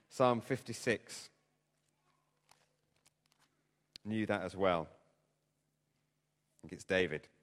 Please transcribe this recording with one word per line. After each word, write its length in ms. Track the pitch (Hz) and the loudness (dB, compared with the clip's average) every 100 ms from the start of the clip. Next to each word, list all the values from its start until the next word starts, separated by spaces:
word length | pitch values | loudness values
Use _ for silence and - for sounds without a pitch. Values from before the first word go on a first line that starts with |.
| _ | _
Psalm 320 | - 127 117 | 2 4 4
fifty-six 880 | - 131 - - 127 104 - - - _ _ _ _ _ _ _ _ _ _ _ _ _ _ _ _ _ _ _ _ _ _ _ _ _ _ - | -2 -6 -6 -6 -2 -2 -4 -16 -16 _ _ _ _ _ _ _ _ _ _ _ _ _ _ _ _ _ _ _ _ _ _ _ _ _ _ -14
knew 220 | 104 110 101 | -4 -2 0
that 160 | 104 | 0
as 140 | 90 95 | -2 2
well. 320 | 95 85 78 | 4 4 0
I 1700 | - _ _ _ _ _ _ _ _ _ _ _ _ _ _ _ _ | -12 _ _ _ _ _ _ _ _ _ _ _ _ _ _ _ _
think 120 | 82 | -16
it's 100 | 85 - | -10 0
David. 420 | 92 85 78 - _ | 2 2 -2 -10 _